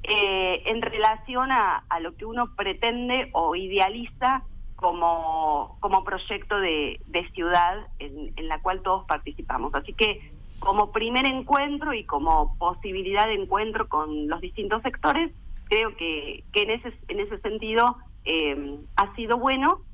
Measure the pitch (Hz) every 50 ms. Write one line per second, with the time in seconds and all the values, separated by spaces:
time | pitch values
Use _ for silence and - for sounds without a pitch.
0 | - 196 208 208 202 196 190 190 185 185 180 - - - 220 233 - 233 226 214
1 | 214 220 220 220 - - 247 247 262 262 262 240 208 185 165 - - - 330 339
2 | 330 320 330 - 214 220 226 240 240 240 - - 202 190 185 - - 233 233 240
3 | 247 247 247 262 - - - 165 165 165 170 180 190 185 190 196 190 190 214 240
4 | 240 - - - 247 254 269 269 - - - - - - - - 190 180 170 175
5 | 170 170 165 165 165 160 160 160 156 151 151 147 - - - - - 196 190 190
6 | 185 202 196 185 - - 214 196 - - 208 202 190 175 160 151 147 - - -
7 | - - - 170 - - - 185 170 170 180 175 175 175 185 - 175 - - -
8 | 147 143 135 151 151 147 - - 160 160 160 156 - 185 190 190 - 190 185 190
9 | - - 156 147 - 147 - - 147 - 123 131 - 143 - 143 - - - -
10 | 220 214 202 - - - - - - - - - - 190 202 208 208 208 - 220
11 | 226 226 240 254 262 269 262 262 254 - 285 277 285 294 285 285 302 302 262 220
12 | 190 - 151 143 147 160 160 156 147 - - - 170 175 180 180 - 202 185 190
13 | 185 185 196 202 214 226 214 196 190 - 190 202 214 220 214 220 214 - - 151
14 | 156 156 151 151 151 147 160 175 180 - - - - - 214 226 226 156 - -
15 | - - 165 320 339 320 - - - - - - - - 214 220 226 220 208 -
16 | 170 165 160 151 139 - - - - - - 202 208 214 220 233 233 240 226 -
17 | - - - 202 202 202 214 185 - 208 214 220 220 220 220 226 240 247 240 -
18 | - - - - - - 160 160 156 147 139 143 143 143 143 147 - - - -
19 | 196 196 - - 226 220 233 247 240 269 262 262 277 302 392 - - -